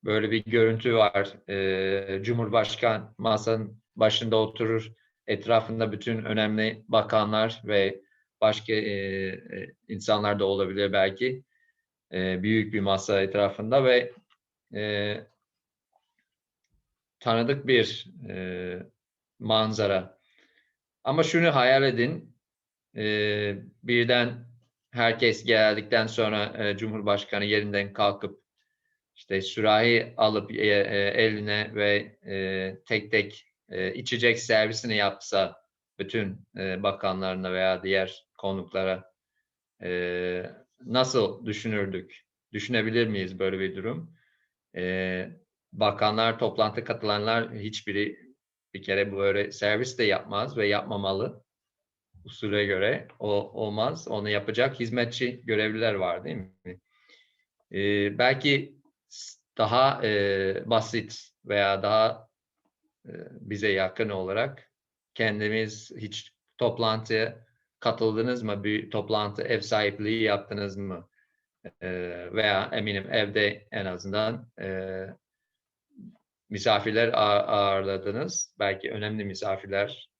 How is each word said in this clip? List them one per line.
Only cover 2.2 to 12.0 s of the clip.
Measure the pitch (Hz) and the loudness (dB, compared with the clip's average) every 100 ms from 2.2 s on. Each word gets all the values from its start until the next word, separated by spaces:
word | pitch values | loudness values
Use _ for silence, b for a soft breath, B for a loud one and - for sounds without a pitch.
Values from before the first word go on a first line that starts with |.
Cumhurbaşkan | 104 117 113 113 104 - 120 104 - _ | -2 -2 2 2 2 0 0 0 -4 _
masanın | 113 107 113 113 107 - _ - | 0 0 2 0 -2 -12 _ 2
başında | 110 - 113 110 | 4 4 2 2
oturur, | 110 - 113 113 110 b b b - | 2 0 -2 -2 -4 b b b -6
etrafında | 104 110 113 110 113 113 | -4 2 2 2 -2 -2
bütün | 104 - 113 | -2 -4 -4
önemli | - 110 107 107 110 107 - | -2 0 0 2 0 -2 0
bakanlar | 113 101 110 104 107 113 110 | 2 4 2 2 2 0 -2
ve | 104 104 98 98 b b b _ | 0 2 2 -2 b b b _
başka, | 110 107 - | 2 2 0
e, | 110 107 101 98 98 95 | -2 0 -4 -4 -4 -4
e, | 95 - 95 95 - _ | -8 -12 -12 -12 -16 _
insanlar | 104 - 107 104 101 | -8 0 0 2 2
da | |
olabilir | 98 98 95 98 101 | 2 2 0 0 0
belki. | 98 95 95 127 131 _ _ _ _ _ _ | 2 2 0 -4 -4 _ _ _ _ _ _